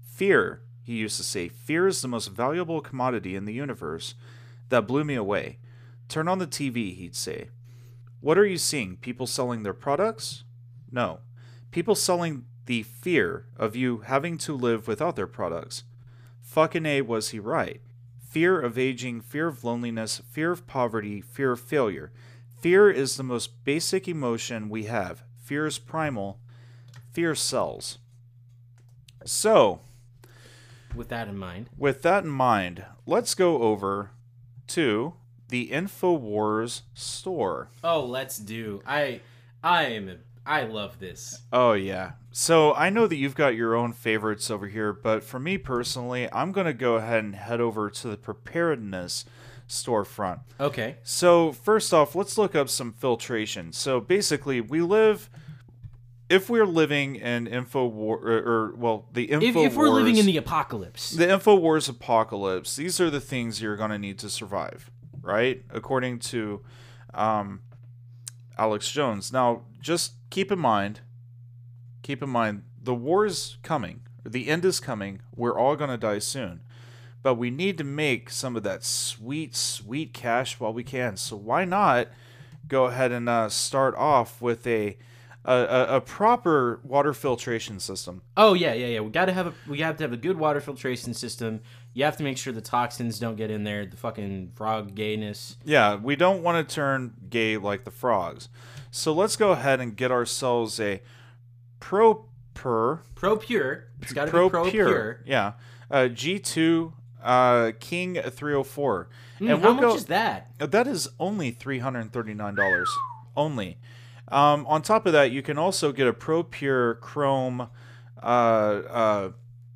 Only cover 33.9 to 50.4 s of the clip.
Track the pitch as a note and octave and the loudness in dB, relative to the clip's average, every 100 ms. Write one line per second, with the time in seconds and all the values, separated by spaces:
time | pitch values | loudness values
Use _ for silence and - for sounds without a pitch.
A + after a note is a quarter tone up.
33.9 | G2 G2+ - - - - - - - D3 | -2 -4 -14 -20 -20 -20 -20 -8 0 2
34.9 | G#2+ C#3 - - - - B2 A#2+ C3 F#3+ | 2 -2 -8 -20 -20 -6 -6 -2 -4 -6
35.9 | - F#3 E3+ A2 G#2 G#2+ G#2+ A#2 A#2+ - | -2 0 0 0 -2 0 0 -2 -8 -14
36.9 | - - - - F3 G2+ D2 - - E3 | -14 -12 -10 -8 -2 -2 -2 -8 -6 0
37.9 | E3 B2+ B2+ C3 - G#2 A2+ A2+ G2 A#2+ | 0 0 -6 -6 -10 -10 -10 -8 -10 -4
38.9 | C#3+ C#3+ A#2 - - - - E3 F3 D3 | -2 -2 -4 -14 -20 -20 -6 0 2 2
39.9 | A2 F#2+ F2 - - - D3+ A#2 A2 G2+ | -4 -10 -14 -20 -18 -4 -2 -2 -6 -8
40.9 | - F#2 E2+ - - - B2 B2 G#2+ F#2+ | -10 -14 -14 -16 -16 -2 4 4 4 0
41.9 | F#2 F#2 - - - - E3 D3+ C3 E3+ | -6 -8 -12 -14 -6 4 6 6 4 2
42.9 | G#3 A3+ D#3 C#3 C3+ D3 A2+ A2+ A#2 A#2+ | 4 2 2 -4 2 0 2 2 2 0
43.9 | A2+ A#2 A2 A2 G#2 - G#2+ G2+ G#2 G#2+ | -4 0 0 0 -4 -4 -6 -6 -4 -4
44.9 | G2 A#2 A2 A2 B2+ D3 F#3+ - B2 A#2+ | -2 0 -2 -2 -8 -4 -4 -2 -4 -4
45.9 | C3 B2 B2 A#2+ A2 D#3 G3 F3 A#2+ B2+ | -6 -6 -6 -4 -2 -2 0 -2 0 2
46.9 | A#2 A2 A#2 G#2+ G2 G#2 A#2 A#2 A2 G#2 | 2 2 0 -2 -10 -6 0 0 0 -4
47.9 | G2+ B2 G#2 - G#2 - E3+ E3+ C#3 G#2+ | -6 -10 -10 -10 -12 -8 -2 -2 -2 -6
48.9 | F#2 F2 - - - - - - - - | -8 -6 -8 -10 -20 -20 -20 -12 -10 0
49.9 | A2+ G2 - G2 E2+ | 0 0 -4 -6 -6